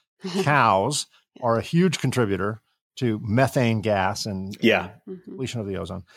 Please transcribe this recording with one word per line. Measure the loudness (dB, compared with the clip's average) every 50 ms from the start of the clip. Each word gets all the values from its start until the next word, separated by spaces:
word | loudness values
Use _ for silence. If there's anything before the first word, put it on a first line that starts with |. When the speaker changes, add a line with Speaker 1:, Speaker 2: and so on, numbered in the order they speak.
| _ _ _ _
Speaker 1:
<laughs> | -10 -6 -4 0
Speaker 2:
cows | 0 2 4 4 4 6 4 4 2 0 -2 -4 -6 -8 _ _ _ _ _ -4
are | -2 0 0
a | 0
huge | 0 0 2 2 2 2 2 0
contributor | -2 0 2 2 2 2 2 0 0 -4 -4 -6 _ _ _ _ _ _ _
to | -4 -2 -2 -2 -2
methane | -2 0 2 2 2 2 2 2 2 2 0 0
gas | 0 0 0 2 2 0 -2 -4 -6
and, | -6 -6 -6 -8 -8 -8 0
Speaker 3:
Yeah. | 2 4 4 4 0 -4 -12 -18 _
Speaker 2:
and | -16 -16 -16
Speaker 1:
Mm-hmm. | _ -16
Speaker 2:
depletion | -10 -8 -8 -8 -6 -8
of | -6
the | -6 -6
ozone. | -8 -8 -8 -10 -12 -12 _ -20